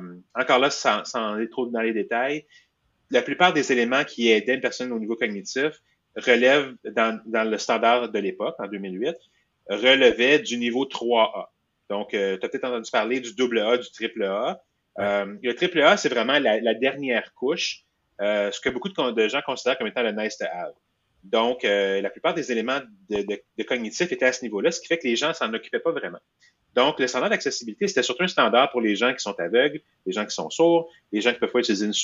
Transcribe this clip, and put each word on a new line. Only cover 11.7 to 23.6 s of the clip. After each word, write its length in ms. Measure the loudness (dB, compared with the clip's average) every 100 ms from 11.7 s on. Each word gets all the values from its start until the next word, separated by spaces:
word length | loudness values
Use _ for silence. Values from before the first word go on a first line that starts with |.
| _ -8
Donc, 180 | -6 -4
euh, 240 | -2 0 -2
t'as 120 | -4
peut-être 160 | -4
entendu 260 | -4 -6 -2
parler 300 | -2 0 -4
du 140 | -6
double 260 | -2 0 2
A, 160 | 2 0
du 120 | -2
triple 320 | -8 -8 -4
A. 360 | -2 -2 -4 -6 _ _ _ -4
Euh, 380 | 0 0 -2 -4
le 140 | -6
triple 260 | -2 0 4
A, 140 | 6 6
c'est 120 | 2
vraiment 320 | 0 2 2
la, 200 | 2 2
la 140 | 0
dernière 580 | 0 -2 -2 -2 -4 -4
couche, 500 | _ -4 -2 -6 -8 _ _ _ -4
euh, 300 | -2 0 -2
ce 100 | -4
que 80 | -6
beaucoup 200 | -4 -6
de 60 |
con-, 180 | -2 0
de 160 | 2 2
gens 140 | 0 -4
considèrent 320 | -2 -2 -2
comme 80 | -2
étant 160 | -2
le 80 | -2
nice 260 | -2 -6 -6
to 60 | -8
have. 260 | -6 -10 -12 _ _ _ _
Donc, 420 | -2 2 2 0
euh, 360 | 0 2 2 0
la 100 | -2
plupart 240 | -2 -2
des 160 | -2 -2
éléments 300 | -2 -2 -4 -6 -18 -6
de, 80 | -4
de, 220 | -4 -8 _
de 60 | -10